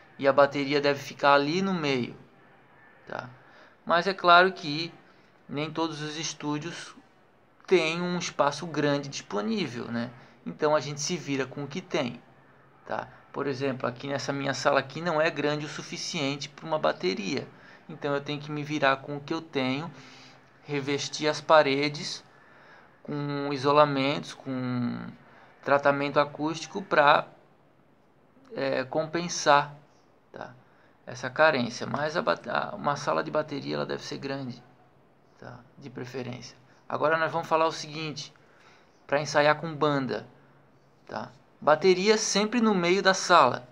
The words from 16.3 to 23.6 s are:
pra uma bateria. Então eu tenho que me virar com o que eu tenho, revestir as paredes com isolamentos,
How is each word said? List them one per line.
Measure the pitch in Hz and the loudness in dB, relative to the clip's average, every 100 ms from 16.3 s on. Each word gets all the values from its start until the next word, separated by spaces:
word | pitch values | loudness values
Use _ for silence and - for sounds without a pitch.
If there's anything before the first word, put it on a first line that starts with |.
| 143 - | -4 -8
pra | - 160 | -12 -6
uma | 156 | -2
bateria. | 156 - 180 196 196 135 - - - - - | 0 0 -4 -4 -4 -6 -6 -16 -20 -20 -18
Então | 156 143 143 | -8 -4 -4
eu | |
tenho | 143 147 | -4 -8
que | 147 | -6
me | 151 | -8
virar | 147 151 139 135 | -6 0 2 0
com | 135 143 | -4 -10
o | |
que | 143 | -6
eu | 165 | -8
tenho, | 160 139 127 135 170 - - - - - - _ | -4 -2 -2 -2 -6 -12 -20 -20 -20 -20 -20 _
revestir | - 143 135 143 - - 151 | -6 -4 -2 -4 -4 -4 -2
as | 151 | -2
paredes | - 160 139 135 147 147 185 - - - - - - - - _ | 6 6 6 2 0 -4 -10 -12 -16 -20 -20 -20 -20 -20 -20 _
com | - 147 143 143 143 | -10 -6 -4 -4 -4
isolamentos, | 143 | -2